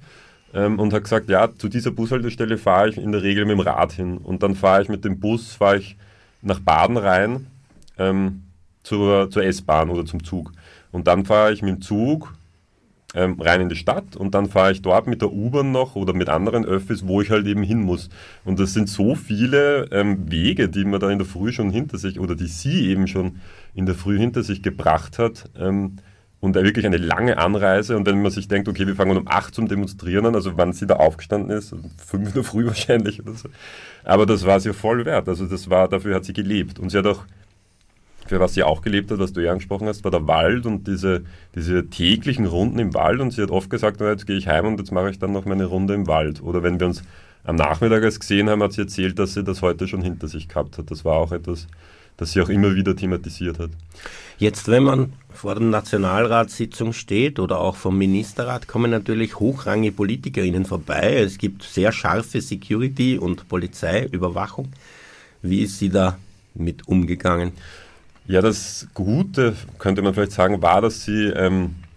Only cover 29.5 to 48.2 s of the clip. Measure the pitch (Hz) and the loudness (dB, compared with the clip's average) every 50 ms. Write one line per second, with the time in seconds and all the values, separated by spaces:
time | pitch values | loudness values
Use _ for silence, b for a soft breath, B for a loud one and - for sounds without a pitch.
29.5 | - - 113 101 101 101 101 98 98 101 - 90 90 101 110 117 117 104 87 95 | -4 -4 -2 -2 -2 -2 -4 -6 -8 -10 -6 -2 0 2 2 2 2 0 -2 -2
30.5 | 82 82 87 90 87 - 104 98 98 - 76 80 80 - - - 104 104 - - | 0 2 0 0 0 -2 2 4 6 6 6 4 4 0 -4 -4 -2 -2 -2 -2
31.5 | 107 107 101 - - 85 80 82 - - - - - 98 104 101 95 131 120 - | -4 -6 -6 -10 -16 -16 -16 -16 -18 -20 -10 -6 -4 -4 -4 -2 -2 -4 -4 -2
32.5 | - 107 120 117 110 - - - 123 117 101 104 107 101 104 104 110 117 - - | -2 0 0 0 -2 -2 0 2 2 2 2 0 -4 -6 -12 -14 -14 -14 -16 -18
33.5 | B B B B B B B B B B B - 95 101 107 98 110 98 90 95 | B B B B B B B B B B B 4 6 6 6 6 4 4 4 4
34.5 | 98 95 98 110 95 - - 110 123 120 117 156 156 101 - 92 90 82 95 87 | 4 4 4 0 -4 -2 -2 0 0 0 0 0 0 0 0 -2 -4 -4 -4 -6
35.5 | 95 92 - 92 92 92 92 92 98 95 98 104 95 95 92 - 92 107 98 95 | -6 -8 -2 2 4 4 4 4 2 -2 0 -2 -2 -2 -2 -4 -6 -4 -2 0
36.5 | 104 98 87 - - - 90 92 101 101 95 104 98 - - b b b b b | 0 -2 -2 -4 -6 -8 -6 0 0 2 2 2 0 0 -6 b b b b b
37.5 | _ _ _ _ _ _ _ _ _ _ _ _ - - - - 95 92 92 90 | _ _ _ _ _ _ _ _ _ _ _ _ -20 -20 -6 -4 2 2 2 2
38.5 | - 92 78 73 80 80 - 110 98 101 98 101 110 98 95 92 98 90 85 85 | 4 2 2 2 2 0 -2 -2 0 -2 0 -2 -2 -2 -2 -4 -2 -2 -2 0
39.5 | 90 110 90 - 101 98 107 107 104 - - - 90 85 78 76 80 80 82 90 | -2 -2 -4 -6 -6 -4 -4 -6 -6 -4 -2 -2 -2 0 2 2 2 4 4 4
40.5 | 117 123 120 117 107 98 101 101 98 90 92 95 90 85 82 82 B B B B | 2 0 -2 -4 -4 -4 -4 -4 -4 -2 0 0 0 0 -2 -8 B B B B
41.5 | - 87 80 87 90 90 85 - - - 82 87 - - - 143 127 120 107 87 | -10 -6 -2 0 0 0 0 -2 -4 -2 2 2 2 2 0 -2 -2 0 0 0
42.5 | 85 87 101 - - 120 110 95 - - 80 80 113 131 135 123 123 113 101 98 | 0 0 0 0 0 -2 -2 0 0 2 2 2 2 0 -2 -4 -2 -4 -4 -2
43.5 | - 98 95 95 - 107 107 107 104 107 104 104 107 104 - - 98 98 95 95 | -2 -2 -2 -4 -4 -2 -2 -2 -2 0 -2 -2 -2 -2 -2 -4 -4 -2 0 0
44.5 | 76 82 92 110 110 98 98 - 95 92 92 98 95 95 95 95 98 98 92 101 | 0 2 2 0 -2 -4 -4 -4 -2 -2 -2 -2 -2 -4 -4 -4 -4 -4 -2 -2
45.5 | 95 95 92 87 92 92 95 98 101 101 92 78 78 80 78 76 76 73 67 85 | 0 0 0 0 0 0 0 0 0 0 0 2 2 2 2 0 -4 -6 -6 -4
46.5 | 87 90 85 87 90 87 90 90 87 - B B B B B B B B B - | -2 0 0 0 2 2 0 0 0 -4 B B B B B B B B B -4
47.5 | 82 82 73 76 82 82 117 113 110 110 110 110 107 - | 0 0 2 2 2 2 2 4 4 4 4 2 0 -2